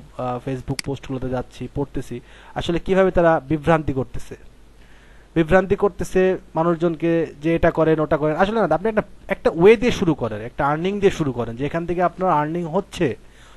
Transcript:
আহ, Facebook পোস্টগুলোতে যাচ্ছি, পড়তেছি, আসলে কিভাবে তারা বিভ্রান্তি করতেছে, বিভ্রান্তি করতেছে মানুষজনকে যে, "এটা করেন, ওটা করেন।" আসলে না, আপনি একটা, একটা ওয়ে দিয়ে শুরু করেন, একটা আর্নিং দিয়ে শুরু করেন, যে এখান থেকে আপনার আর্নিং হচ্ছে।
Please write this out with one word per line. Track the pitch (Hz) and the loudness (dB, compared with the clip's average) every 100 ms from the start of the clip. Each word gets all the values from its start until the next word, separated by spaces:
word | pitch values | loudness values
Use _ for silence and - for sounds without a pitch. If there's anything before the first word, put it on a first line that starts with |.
| 127 - | -8 -10
আহ, | 127 147 135 | -8 -6 -6
Facebook | 131 131 135 - | -8 -8 -8 -8
পোস্টগুলোতে | 135 - 131 131 | -8 -8 -8 -4
যাচ্ছি, | 127 - - 120 139 | -6 -6 -12 -10 -6
পড়তেছি, | 143 - - 120 - - - - | -6 -6 -8 -12 -14 -20 -12 -8
আসলে | 156 165 | -4 -4
কিভাবে | - 185 185 | 0 2 4
তারা | 180 170 160 | 4 4 2
বিভ্রান্তি | 131 156 147 160 151 | 0 -2 2 2 0
করতেছে, | 131 123 - - - - - - - - - - - - 160 | -4 -6 -8 -10 -16 -20 -20 -20 -20 -20 -20 -20 -20 -4 -2
বিভ্রান্তি | 156 185 190 202 | 4 4 4 0
করতেছে | 202 - 180 185 185 180 - 160 | 0 -2 -2 2 2 0 -4 -2
মানুষজনকে | 170 165 175 151 170 165 147 143 | 0 2 0 0 0 0 -2 -4
যে, | 156 165 | -2 2
"এটা | 170 | 2
করেন, | 160 160 156 | 2 2 2
ওটা | 151 156 | 2 0
করেন।" | 151 156 | 0 0
আসলে | 196 226 175 | 0 2 0
না, | 160 | 0
আপনি | 214 | 0
একটা, | 214 - - - | -2 -4 -14 -8
একটা | 196 233 165 | -2 0 6
ওয়ে | 190 226 | 6 6
দিয়ে | 247 | 4
শুরু | - 175 | 0 0
করেন, | 143 117 104 | 0 -4 -6
একটা | 117 - 143 | -8 -4 -2
আর্নিং | 151 180 202 | 0 -2 2
দিয়ে | 196 | 2
শুরু | - 147 | 2 -2
করেন, | 120 117 113 | -2 -6 -4
যে | 139 | -4
এখান | 170 170 | -4 -4
থেকে | 175 | 0
আপনার | 175 175 185 | -2 0 0
আর্নিং | 151 151 170 | 2 0 -4
হচ্ছে। | 165 180 196 - 147 107 - - - | -2 -4 -4 -2 -2 -2 -12 -20 -20